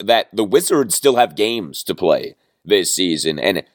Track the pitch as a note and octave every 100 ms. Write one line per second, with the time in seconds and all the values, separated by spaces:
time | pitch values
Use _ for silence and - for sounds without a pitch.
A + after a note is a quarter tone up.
0 | G2 A#2 - G#2 G#2 C#3 F3+ D3+ A#2 -
1 | C#3 A#2+ A#2 D#2 G#2+ A#2 D#2 C2+ - F2
2 | F2+ C2+ - - _ _ E2 G2+ E2+ -
3 | F#2 D2+ D#2 D2 D#2 F2 -